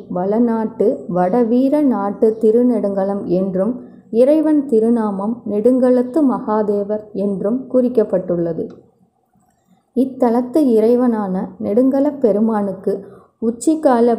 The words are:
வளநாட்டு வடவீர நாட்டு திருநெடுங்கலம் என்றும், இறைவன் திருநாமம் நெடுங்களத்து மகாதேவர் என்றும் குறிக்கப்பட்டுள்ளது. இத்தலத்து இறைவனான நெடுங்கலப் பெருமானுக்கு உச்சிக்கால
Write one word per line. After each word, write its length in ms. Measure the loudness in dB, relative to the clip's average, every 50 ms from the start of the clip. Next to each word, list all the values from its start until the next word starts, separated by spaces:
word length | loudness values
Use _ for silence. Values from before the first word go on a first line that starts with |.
| -8 -8 -6
வளநாட்டு 920 | -4 -2 -2 0 0 0 0 0 -2 -4 -4 -2 0 0 0 0 -2 -4 -4
வடவீர 720 | -2 0 0 2 2 0 2 2 2 2 2 2 2 2
நாட்டு 540 | 2 2 0 0 -2 -4 -2 0 0 0 2 2
திருநெடுங்கலம் 840 | 2 2 4 4 2 2 0 0 -2 -2 -2 -2 -2 -2 -2 -4 -4
என்றும், 600 | -2 -2 0 -2 -2 -2 -2 -2 -2 -4 -6 -10 -20 -20 -20 -14 -4
இறைவன் 560 | 2 2 4 4 4 2 2 2 2 0 0
திருநாமம் 760 | 2 0 2 2 2 0 0 0 -2 -4 -4 -4 -6 -6 -6 -6 -6
நெடுங்களத்து 680 | -2 0 2 2 4 4 4 4 4 2 0 0 0 0 2 2
மகாதேவர் 840 | 0 -2 -2 -2 -2 0 0 0 -2 -2 -2 -4 -4 -6 -8 -8
என்றும் 580 | -6 -4 -4 -2 -2 -2 -2 -2 -4 -4 -4 -2
குறிக்கப்பட்டுள்ளது. 960 | 0 0 2 2 2 0 0 0 0 -2 -2 -2 -2 -2 -2 -4 -4 -6 -8 -10 -10 -18 -20 _ _ _ _ _ _ _ _ _ _ _ _ _ _ _ _ _ _ _ _ _
இத்தலத்து 680 | -2 -2 -2 -2 -2 -2 0 0 2 0 -2 0 0 0 2
இறைவனான 840 | 4 2 4 4 4 2 2 2 0 0 -2 -2 -4 -4 -4 -4 -6 -8 -8
நெடுங்கலப் 560 | -6 -2 0 2 2 2 2 2 0 0 -2 0
பெருமானுக்கு 880 | 0 0 2 2 2 0 0 0 -2 -4 -6 -6 -4 -4 -4 -6 -8 -14 -20 -20 -20 _ _ -6
உச்சிக்கால 720 | -4 -4 -4 -2 0 0 0 2 2 2 2 4 2 2 0